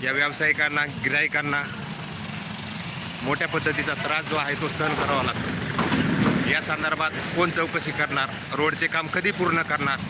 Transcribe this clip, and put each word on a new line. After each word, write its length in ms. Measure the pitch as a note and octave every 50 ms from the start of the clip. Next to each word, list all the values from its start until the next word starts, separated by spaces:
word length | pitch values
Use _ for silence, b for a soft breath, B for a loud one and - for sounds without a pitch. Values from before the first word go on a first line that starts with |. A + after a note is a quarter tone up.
| B2
या 60 | B2+
व्यावसायिकांना, 720 | C3+ C#3 C#3+ D3 C#3+ - D#3 D3+ D3+ D3+ D3+ D3 D3 D3 D3
गिऱ्हाईकांना 760 | D3 C#3+ - - C#3+ C#3+ D3 D#3 D#3 D3 D3+ D3 D3 C#3+ C#3+ C#3+ - - - - - - - - - - - - - - - - - - - - - - - - - - - - - - - A#2+
मोठ्या 240 | B2+ C#3+ C#3+ - D#3+
पद्धतीचा 460 | D3 D#3+ - D#3 D3 D3 C#3+ C#3 D3
त्रास 320 | C#3 C#3 D3 D3+ D#3 D#3+
जो 100 | C#3+ D3+
आहे 200 | D#3 C#3+ C#3+ C#3+
तो 140 | C3 D3+ D3
सहन 240 | - - D#3 D#3 D3+
करावा 300 | C3+ - - C#3+ C3+ B2+
लागतो. 260 | B2+ A#2 - - - - - - - - - - - - - - - - - - - - - - -
या 120 | C#3+ D#3
संदर्भात 500 | D#3 - D#3 D3+ D#3 D#3 D#3 D3+ D#3+ C#3+
कोण 380 | - - - - - E3+ F3 F3
चौकशी 420 | - E3+ E3 D#3+ E3 E3 - D#3
करणार? 380 | C#3 - D3+ C#3+ C#3 C#3 C3+ C3+ - - - - C#3
रोडचे 320 | C3+ D3+ - - - E3+ D#3+
काम 200 | - D#3+ D#3+ D#3
कधी 240 | - F3+ E3+ G3+
पूर्ण 300 | G3+ - F3+ F3 E3 E3
करणार? 380 | D#3+ D#3 D3+ D3 C#3+ C#3 C#3 C3+ - -